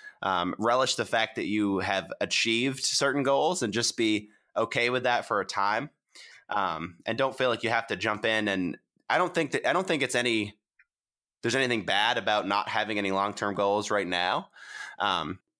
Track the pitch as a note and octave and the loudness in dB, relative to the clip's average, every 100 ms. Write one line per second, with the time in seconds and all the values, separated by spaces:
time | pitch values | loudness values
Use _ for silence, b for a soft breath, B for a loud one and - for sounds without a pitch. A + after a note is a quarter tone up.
0 | B B G2 F2+ F2+ - A2 B2+ B2+ - | B B -2 0 0 0 2 2 2 -2
1 | G#2+ A#2 A2 - E2 G#2+ G2+ G2 G2 G2 | 0 0 0 -2 -2 0 2 0 0 -2
2 | F#2+ - F#2 - A#2 A2+ C3+ C3 - - | -2 -4 -2 0 2 2 0 -2 -2 0
3 | C#3 C#3+ C3+ C#3 D#3 F3+ A2+ G#2+ A#2 - | 0 2 2 2 2 0 0 0 0 0
4 | A2 G#2+ B B B - A2+ B2+ A#2+ B2+ | 2 2 B B B -4 -2 0 0 2
5 | B2 A#2 - G#2 F#2+ G#2 G2+ A2 - - | 2 0 0 -2 -2 -2 0 0 -4 -12
6 | _ B B B - G#2 F#2+ D#2+ E2+ - | _ B B B -6 -2 -2 -2 -6 -8
7 | - A#2 C3+ C3+ B2+ A2+ A2+ A#2 - G2 | -6 0 -2 0 0 0 0 0 0 -2
8 | A2 G#2 A2+ A2 G#2 F#2+ F2+ - _ _ | 0 0 2 2 2 0 -2 -4 _ _
9 | - C#3+ F3 F3 C#3+ C#3 B2 E3+ F#3 D#3 | 0 2 2 0 0 0 2 0 0 -2
10 | C3 B2 B2 A2 G#2 - _ _ _ _ | 0 0 2 0 -2 -8 _ _ _ _
11 | _ _ _ _ A#2 B2+ B2+ A#2 F2+ G2 | _ _ _ _ -2 0 2 0 0 2
12 | A2 A#2+ G2+ G#2+ F#2+ G2+ - A2 G#2+ G#2 | 2 2 0 0 2 0 0 -2 -2 -2
13 | G2 F#2+ G2+ G2+ G#2 G2 G2+ G#2 G#2 G#2 | 0 0 0 -2 -4 0 2 2 0 -2
14 | F2+ F2+ F2+ C#3 F#3+ B B B B - | 0 0 0 0 -4 B B B B -2
15 | G2+ F2 D#2 G2 _ | 0 0 -2 -8 _